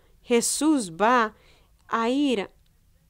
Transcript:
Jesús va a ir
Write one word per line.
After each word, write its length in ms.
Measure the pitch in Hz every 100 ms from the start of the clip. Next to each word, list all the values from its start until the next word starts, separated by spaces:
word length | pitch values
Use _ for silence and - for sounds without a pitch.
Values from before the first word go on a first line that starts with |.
| _ _
Jesús 720 | - 233 - - 294 294 190
va 440 | 165 208 247 214 - _ _ _ _ -
a 220 | 226 226
ir 400 | 269 285 226 185 _ _ _ _ _